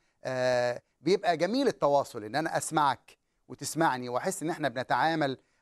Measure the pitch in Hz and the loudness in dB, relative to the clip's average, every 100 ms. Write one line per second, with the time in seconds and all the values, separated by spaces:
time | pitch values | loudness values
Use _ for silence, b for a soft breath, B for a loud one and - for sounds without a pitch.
0 | _ _ 127 131 127 123 123 120 - _ | _ _ -6 0 2 2 0 -2 -10 _
1 | 139 196 190 165 175 254 262 - 147 139 | 0 2 2 2 0 2 0 2 4 4
2 | 131 120 107 131 160 151 - 156 143 120 | 2 -6 -6 -4 -2 -4 0 2 2 0
3 | _ _ _ _ - 127 139 147 160 127 | _ _ _ _ -20 -12 -6 0 0 0
4 | 123 123 156 185 156 160 147 127 123 131 | -2 -4 -4 -4 -6 -4 -4 -4 -2 0
5 | 151 165 143 127 _ _ | 2 0 -2 -4 _ _